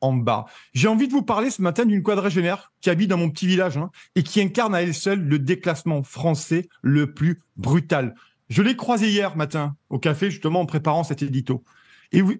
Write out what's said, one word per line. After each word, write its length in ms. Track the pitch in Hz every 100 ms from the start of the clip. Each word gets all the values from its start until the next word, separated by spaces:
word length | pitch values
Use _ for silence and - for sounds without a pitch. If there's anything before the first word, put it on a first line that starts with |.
en 140 | 135
bas. 320 | 127 120 107 - - -
J'ai 160 | 127 208
envie 200 | 220 262
de 40 |
vous 80 | 277
parler 300 | 214 202 254
ce 100 | -
matin 240 | 180 170
d'une 180 | 240 208
quadragénaire 680 | 190 196 196 180 170 196 - _
qui 80 | 185
habite 220 | 170 202
dans 80 | 180
mon 100 | 165
petit 180 | 160 185
village, 300 | 185 185 139
hein, 140 | 170 - -
et 80 | 185
qui 180 | - 214
incarne 340 | 196 196 226
à 60 | 180
elle 140 | 175
seule 260 | 147 196 196
le 180 | 151 151
déclassement 640 | 135 180 175 160 170 151
français 680 | 131 123 160 151 - 165 170 _
le 320 | 127 147 147
plus 300 | 147 156 170 _ -
brutal. 560 | 113 165 - 156 123 - _ _ -
Je 140 | 127
l'ai 140 | 214 247
croisée 340 | - 233 214
hier 260 | 202 196 156
matin 400 | 147 156 147 143 -
au 80 | 131
café, 320 | 160 147 202
justement, 300 | - 156 180
en 60 | 170
préparant 380 | 151 156 156
cet 160 | 160 139
édito. 440 | 143 135 - 127 - _ _ _ _
Et 100 | 170
vous, 100 | 196 -